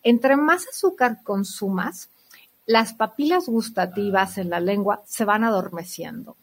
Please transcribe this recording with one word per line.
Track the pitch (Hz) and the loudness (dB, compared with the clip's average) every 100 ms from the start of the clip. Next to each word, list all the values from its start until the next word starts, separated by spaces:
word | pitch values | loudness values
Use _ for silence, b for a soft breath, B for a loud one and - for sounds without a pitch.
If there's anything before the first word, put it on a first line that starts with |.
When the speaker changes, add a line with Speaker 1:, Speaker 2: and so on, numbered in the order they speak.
Speaker 1:
entre | 233 240 262 277 | 2 4 6 4
más | 302 359 427 | 4 2 0
azúcar | - 392 381 247 233 | -2 0 2 0 0
consumas, | - 196 196 - 196 185 233 - - b b b b _ - | -4 -4 -4 -4 -2 -2 -4 -6 -16 b b b b _ 2
las | 226 220 | 2 2
papilas | - 220 - 294 359 359 | -2 -4 -2 0 0 0
gustativas | 226 220 - 180 202 202 190 190 202 | -2 -2 -4 -4 -2 0 0 0 -2
Speaker 2:
Ah. | |
Speaker 1:
en | 180 | -4
la | 175 | -2
lengua | 180 202 202 - | 0 0 0 -2
se | - - | -6 -4
van | 208 214 | 0 2
adormeciendo. | 226 196 185 170 175 - 156 139 - - | 2 0 -2 -8 -12 -12 -12 -12 -14 -20